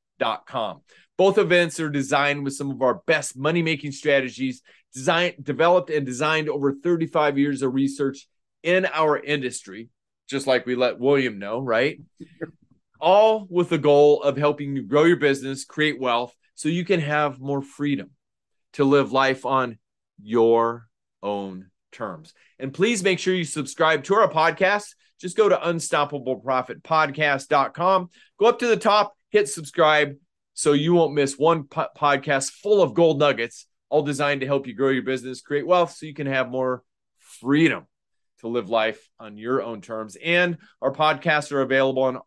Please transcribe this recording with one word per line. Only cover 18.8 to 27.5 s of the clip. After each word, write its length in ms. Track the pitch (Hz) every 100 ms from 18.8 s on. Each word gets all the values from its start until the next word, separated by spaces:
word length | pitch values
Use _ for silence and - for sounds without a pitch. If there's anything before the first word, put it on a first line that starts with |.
live 280 | 139 139 120
life 340 | 131 135 131 127
on 320 | 135 123 110 _ _ _ _
your 680 | 104 117 113 117 117 120 117 _ _ _
own 480 | 101 101 98 92 95 _ _
terms. 420 | - 110 82 160 _ _ _
And 140 | 135
please 300 | 139 214 233
make 160 | 190 175
sure 140 | 185
you 100 | 185
subscribe 600 | 165 156 139 - 160 156 135
to 100 | 202
our 140 | 196
podcast. 640 | 165 165 160 190 208 202 _ _ _
Just 160 | 180 180
go 140 | 208
to 180 | - 170
unstoppable 720 | 170 - 156 143 143 123 120
profit 460 | 117 131 127 -
podcast 640 | - 160 156 139 151 139
dot 260 | -